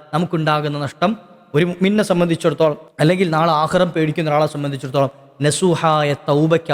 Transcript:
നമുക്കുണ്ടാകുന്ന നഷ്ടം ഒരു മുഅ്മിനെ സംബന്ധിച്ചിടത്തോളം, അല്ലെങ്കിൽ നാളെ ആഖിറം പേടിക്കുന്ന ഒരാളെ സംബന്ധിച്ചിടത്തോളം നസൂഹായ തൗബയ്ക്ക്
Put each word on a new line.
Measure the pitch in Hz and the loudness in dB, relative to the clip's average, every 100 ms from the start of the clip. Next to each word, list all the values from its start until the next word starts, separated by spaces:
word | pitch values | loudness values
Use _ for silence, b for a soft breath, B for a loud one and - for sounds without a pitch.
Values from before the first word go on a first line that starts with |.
| - | -6
നമുക്കുണ്ടാകുന്ന | 156 175 165 156 151 147 147 135 | -4 -2 -2 0 -2 -2 -6 -8
നഷ്ടം | - 185 220 - - _ 147 | -2 -4 -4 -12 -20 _ 0
ഒരു | 175 | 0
മുഅ്മിനെ | 180 190 214 208 | 0 0 0 0
സംബന്ധിച്ചിടത്തോളം, | 175 175 165 170 147 160 147 - - | 0 2 0 0 2 0 0 -12 0
അല്ലെങ്കിൽ | 156 185 180 156 | 2 2 0 0
നാളെ | 170 151 | 0 0
ആഖിറം | 156 180 180 165 | 0 0 0 0
പേടിക്കുന്ന | 156 156 156 | -2 -2 -2
ഒരാളെ | 147 151 | 0 0
സംബന്ധിച്ചിടത്തോളം | 147 143 135 135 139 135 - - - 147 | -2 -6 -6 -4 -2 -2 -4 -20 -2 -2
നസൂഹായ | 151 190 156 160 151 147 139 - | 2 0 2 2 2 0 -2 0
തൗബയ്ക്ക് | 147 160 165 - | 2 2 0 0